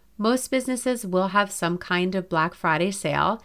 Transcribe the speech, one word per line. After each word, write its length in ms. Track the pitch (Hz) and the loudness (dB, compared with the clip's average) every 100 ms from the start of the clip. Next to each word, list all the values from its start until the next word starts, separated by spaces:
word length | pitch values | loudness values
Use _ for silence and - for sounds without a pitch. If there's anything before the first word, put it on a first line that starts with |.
| _ - | _ -2
Most 320 | 214 254 - | 0 0 0
businesses 520 | 262 254 247 262 247 | -2 0 -2 -2 -2
will 260 | 185 185 190 | 0 0 2
have 220 | 202 196 | 2 0
some 280 | - 170 175 | 0 -2 -2
kind 340 | - 180 185 | -2 0 0
of 160 | 185 180 | -2 -2
Black 240 | 160 165 | 0 0
Friday 380 | - 170 156 190 | 0 0 2 0
sale, 500 | 196 151 143 160 226 | -2 -2 0 0 0